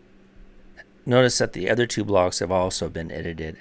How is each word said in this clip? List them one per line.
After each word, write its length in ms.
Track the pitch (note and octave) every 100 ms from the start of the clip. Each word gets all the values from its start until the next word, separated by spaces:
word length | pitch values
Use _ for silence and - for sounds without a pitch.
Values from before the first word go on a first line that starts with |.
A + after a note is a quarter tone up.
| _ - _ - - - - - - _
Notice 340 | - B2 B2+ -
that 140 | A#2+
the 160 | - F#2
other 180 | A#2 A#2+
two 180 | -
blocks 340 | G#2 G2 F2+ -
have 140 | F2+
also 360 | F#2 F#2 - G2
been 220 | F2 E2
edited 480 | D#2+ F2 D#2+ D#2+ -